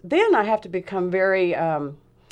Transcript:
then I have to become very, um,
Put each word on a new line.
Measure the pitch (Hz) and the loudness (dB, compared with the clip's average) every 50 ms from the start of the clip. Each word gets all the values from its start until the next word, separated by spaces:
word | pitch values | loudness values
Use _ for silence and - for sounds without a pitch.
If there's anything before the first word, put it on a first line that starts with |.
| - | -8
then | 175 285 349 440 440 359 | -2 0 2 4 4 4
I | 233 208 | 4 4
have | 214 220 214 | 2 0 -2
to | - 185 | -2 -4
become | 170 185 180 - 196 190 180 180 | -8 -8 -6 -6 -6 -4 -4 -2
very, | 180 190 185 190 190 190 185 175 170 | 0 0 2 2 2 2 0 0 0
um, | - 165 165 156 147 147 143 147 - _ _ _ _ _ _ | -2 -2 -2 -2 -2 -4 -6 -10 -14 _ _ _ _ _ _